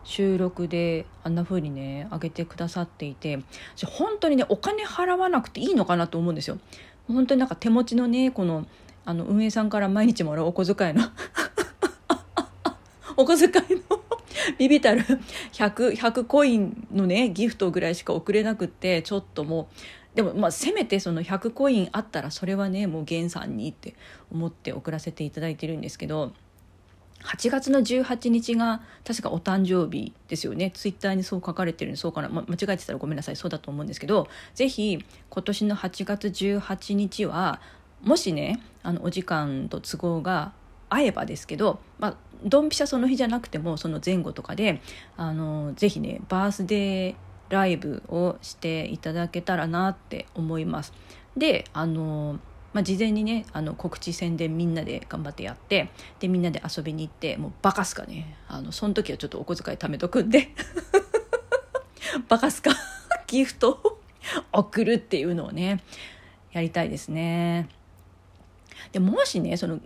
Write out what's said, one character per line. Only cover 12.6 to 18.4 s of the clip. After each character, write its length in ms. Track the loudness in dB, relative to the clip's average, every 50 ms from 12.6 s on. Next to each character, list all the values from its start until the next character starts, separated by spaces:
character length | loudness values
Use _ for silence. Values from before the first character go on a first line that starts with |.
| -6 -6 -6 -6 -16 -20 -20 -20 -16 -2 4
お 80 | 6 8
小 120 | 8 10
遣 400 | 8 8 8 8 4 4 4 0
い 60 | -2 2 -2
の 80 | -2 -2 -2 -6 -8 -8 -8 -10 -6 -4 -2 -2 2
ビ 120 | 4 6 6
ビ 120 | 6 8
た 140 | 8 6 6
る 100 | 6 4 2 2 0 0 -8 -12 -12 -12 -12
百、 420 | -2 0 0 0 2 2 2 2 2
百 300 | 2 0 0 2 0 0
コ 200 | 4 6 6 8
イ 120 | 8 6
ン 300 | 4 2 2 -2 -8 -12 -4
の 140 | 0 2 2
ね、 240 | 4 4 4 4 2
ギ 180 | 2 0 0 0
フ 80 | 0
ト 140 | 0 0 0
ぐ 100 | 2 0
ら 100 | 0 0
い 40 | -2
し 80 | -2
か 120 | -2 -2 -2
送 180 | -2 0 2
れ 100 | 2 2